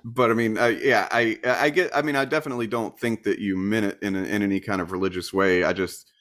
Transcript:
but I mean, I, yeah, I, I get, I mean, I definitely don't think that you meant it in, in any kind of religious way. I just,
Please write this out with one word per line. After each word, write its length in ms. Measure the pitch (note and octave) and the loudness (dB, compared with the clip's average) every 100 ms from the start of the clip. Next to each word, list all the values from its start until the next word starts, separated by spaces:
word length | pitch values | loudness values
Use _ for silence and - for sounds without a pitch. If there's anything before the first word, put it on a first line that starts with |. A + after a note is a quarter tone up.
| A#2 | -6
but 240 | A#2+ A#2 | 0 2
I 40 | |
mean, 240 | A2+ A2+ A2 | 4 0 2
I, 120 | A#2+ | 2
yeah, 380 | G2+ C#3 A2 F#2 | 2 2 2 2
I, 280 | A#2 A2+ - | 0 0 0
I 260 | B2 A#2 D3+ | -2 2 2
get, 260 | D3+ F3 - | 2 0 0
I 60 | |
mean, 140 | D3+ C#3 | 0 -2
I 100 | C3+ | 0
definitely 420 | D#3 D3 A#2+ A2+ | -2 -2 -6 -4
don't 300 | A#2+ G#2+ - | -2 -4 -4
think 240 | A#2+ A2 | -4 -2
that 160 | G#2 - | -2 0
you 180 | G2+ F#2 | 0 -2
meant 280 | G2 A2 G2+ | 0 0 0
it 140 | - | -2
in, 140 | G2+ F#2+ | -4 -4
in 280 | F#2+ G#2 | -2 -2
any 160 | G2+ G2 | 0 -2
kind 200 | - F#2+ | -2 -4
of 120 | E2+ | -4
religious 420 | F#2 F#2+ F2+ - | -2 -2 -4 -4
way. 300 | F#2+ F#2+ F2+ | 0 4 4
I 100 | E2 | 2
just, 360 | F#2 F2+ - _ _ | 0 -4 -6 _ _